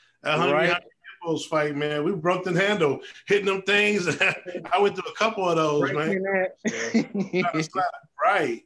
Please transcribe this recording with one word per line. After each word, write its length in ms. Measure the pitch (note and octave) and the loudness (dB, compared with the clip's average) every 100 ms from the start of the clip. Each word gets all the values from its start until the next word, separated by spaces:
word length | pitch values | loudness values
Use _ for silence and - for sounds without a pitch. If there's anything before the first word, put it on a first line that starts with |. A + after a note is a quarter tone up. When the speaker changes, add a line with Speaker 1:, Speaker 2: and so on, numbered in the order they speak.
| _ _ | _ _
Speaker 1:
That 140 | C#3+ D3+ | -2 0
Hungry 160 | C#3+ | 2
Speaker 2:
Right. 160 | D3 E3+ | 2 2
Speaker 1:
Hungry 200 | F3 - _ - - | 0 -4 _ -20 -10
Hippos 220 | E3+ D3+ - | -6 -4 -2
fight, 300 | D#3 D3+ C#3+ | -2 0 -2
man. 280 | D3 D3+ | -2 -2
We 100 | D3+ | -2
broke 300 | G3 E3 F3+ | -2 0 0
the 80 | F#3 | 0
handle, 460 | E3+ G3 G3+ D3+ B2+ - - - | 0 2 2 2 0 -6 -10 0
hitting 180 | G3+ G3 | 0 2
them 160 | G3 | -2
things. 440 | F#3+ G3+ G#3 G#3 F3 | 2 2 4 2 0
<laughs> 680 | C#3 F#3 - - F3 E3 | 0 0 -2 -6 -10 -2
I 60 | F3+ | 2
went 160 | G3+ F3+ | 2 0
through 160 | D#3+ | -6
a 40 | - | -2
couple 300 | A3 G#3+ F#3 | -2 0 0
of 80 | E3 | 2
those, 340 | D#3 D3 - | 2 2 0
man. 0 | |
Speaker 2:
Breaking 300 | D3 D#3 F#3+ | 0 0 -2
that. 1080 | F#3+ F#3+ F#3 - G#3+ - A3+ A#3 - G3+ F#3 | 0 0 -2 -4 -6 -4 -2 0 0 -4 -2
Speaker 1:
Yeah. 480 | F3 F3+ D#3 D#3+ F#3+ F3+ - - - | -2 0 -2 -4 -2 -4 -6 -16 -2
Right. 400 | D#3+ G3+ D3+ - | 2 2 0 -4